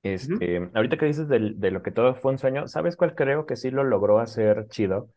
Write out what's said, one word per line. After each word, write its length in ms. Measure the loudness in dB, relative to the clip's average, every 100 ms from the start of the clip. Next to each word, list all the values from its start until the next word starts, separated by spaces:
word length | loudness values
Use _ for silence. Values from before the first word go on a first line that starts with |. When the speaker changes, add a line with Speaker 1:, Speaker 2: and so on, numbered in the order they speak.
Speaker 1:
este, 200 | -4 -4
Speaker 2:
Ujú. 500 | -4 -4 -2 -2 -2
Speaker 1:
ahorita 220 | 0 0 2
que 80 | 0
dices 220 | -2 0
del, 320 | 0 0 -2
de 100 | -2
lo 120 | -2
que 80 | -4
todo 240 | 2 2
fue 180 | 2 -2
un 60 | 0
sueño, 300 | -2 -2 -6
¿sabes 280 | -4 -4 0
cuál 180 | -2
creo 300 | 0 0 0 -2
que 100 | -6
sí 140 | -2
lo 140 | 0
logró 340 | 2 2 4 4
hacer 480 | 2 0 2 2 -2
chido? 420 | -2 0 0 -4